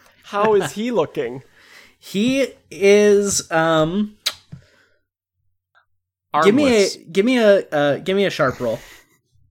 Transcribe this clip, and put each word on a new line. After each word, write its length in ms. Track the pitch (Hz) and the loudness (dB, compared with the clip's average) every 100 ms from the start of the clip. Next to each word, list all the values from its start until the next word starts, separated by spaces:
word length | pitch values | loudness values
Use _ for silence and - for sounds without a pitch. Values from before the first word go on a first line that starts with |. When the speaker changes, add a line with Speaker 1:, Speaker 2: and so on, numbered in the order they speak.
| _ _ | _ _
Speaker 1:
How 320 | - 202 220 208 | -10 -2 0 0
is 180 | 160 | -2
he 180 | 202 240 | -6 -4
<laughs> 0 | |
looking? 520 | 214 143 156 120 131 - _ _ - - _ | -4 -4 -6 -8 -10 -18 _ _ -20 -20 _
Speaker 2:
He 480 | - 190 240 269 254 - _ | -8 -4 -2 -2 -4 -8 _
is, 800 | 156 196 208 208 202 202 190 - | -2 2 4 4 2 2 -4 -2
um, 640 | 165 165 160 156 196 208 - - - _ - _ _ _ _ _ _ _ _ _ _ _ _ _ _ _ _ _ 147 | -2 2 2 0 -2 -6 -8 -12 -12 _ -20 _ _ _ _ _ _ _ _ _ _ _ _ _ _ _ _ _ 0
give 120 | 180 254 | 2 2
me 120 | 277 | 2
a, 100 | 220 | 2
Speaker 3:
Armless. 200 | 196 - - | 0 -4 -6
Speaker 2:
give 140 | 175 226 | -2 0
me 120 | 254 | 2
a, 280 | 214 196 - | 4 4 2
uh, 280 | 151 147 143 | -2 0 -2
give 180 | - 196 | -2 -2
me 100 | 185 | -2
a 40 | |
sharp 300 | - 135 - | 0 -2 -2
roll. 180 | 120 - - - _ _ _ _ _ | -6 -6 -12 -20 _ _ _ _ _